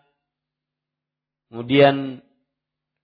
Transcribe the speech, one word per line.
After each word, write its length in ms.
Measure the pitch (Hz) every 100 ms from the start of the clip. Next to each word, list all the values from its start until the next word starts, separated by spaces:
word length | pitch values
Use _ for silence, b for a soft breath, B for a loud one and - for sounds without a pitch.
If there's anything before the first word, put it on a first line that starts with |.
| _ _ _ _ _ _ _ _ _ _ _ _ _ _ _
Kemudian 720 | 117 120 139 139 139 135 127 _ _ _ _ _ _ _ _